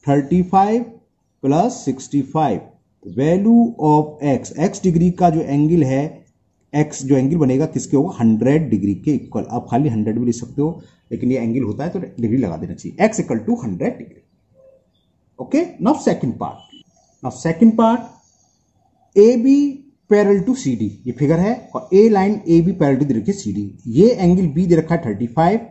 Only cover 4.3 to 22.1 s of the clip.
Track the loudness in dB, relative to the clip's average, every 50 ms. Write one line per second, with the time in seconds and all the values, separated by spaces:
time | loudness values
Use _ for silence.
4.3 | -2 -2 -4 -10 -4 -2 -2 -2 -2 -2 -2 0 2 2 2 2 2 2 2 2
5.3 | 2 0 -2 -2 0 0 2 2 2 2 2 2 0 -2 -2 -4 -8 -14 _ _
6.3 | _ _ _ _ _ _ _ _ -2 -2 -2 -2 -4 -10 0 2 2 2 2 2
7.3 | 2 2 2 2 2 0 -2 -2 -4 -8 -4 0 0 0 0 0 -2 0 2 2
8.3 | 2 4 2 2 2 2 0 0 -2 -2 -2 -2 -4 -4 -2 -4 -4 -4 -4 -8
9.3 | -8 -8 -8 -6 -8 -8 -6 -4 -2 -2 0 0 -2 -2 -2 -2 -2 -2 -2 -2
10.3 | -4 -4 -8 -10 -6 -4 -4 -4 -4 -8 -18 _ _ _ _ _ -10 -4 -2 -2
11.3 | -2 -2 -2 -2 -2 -2 -4 -4 -6 -6 -8 -8 -8 -8 -10 -10 -8 -6 -4 -2
12.3 | 0 0 -2 -2 -4 -6 -8 -10 -12 -12 -12 -14 -2 0 0 0 0 -4 -6 -4
13.3 | -6 -6 -4 -4 -6 -4 -4 -8 -6 -6 -6 -6 -8 -10 -18 -20 -20 -20 _ _
14.3 | _ _ _ _ _ _ _ -20 _ _ _ _ _ _ _ _ _ _ _ _
15.3 | _ -16 -10 -4 -2 -2 -2 -4 -8 -4 0 0 0 0 0 -2 -2 0 -4 -6
16.3 | -6 -6 -10 -10 -12 -16 -20 _ -20 -20 _ _ _ _ _ _ _ _ -10 -10
17.3 | -10 -6 -4 -4 2 4 4 4 6 4 2 2 2 0 -4 -12 -20 _ _ _
18.3 | _ _ _ _ _ _ _ _ _ _ _ _ _ _ _ _ _ 6 6 6
19.3 | 6 4 2 4 4 4 2 0 -4 -8 -18 _ _ _ _ _ 2 2 4 4
20.3 | 2 2 2 -2 -4 -2 -2 -4 -4 -2 -4 -6 -6 -8 -12 -12 -4 -2 0 0
21.3 | 2 2 0 -2 -2 -6 -10 -12 -12 -12 -6 2 4 6 6 6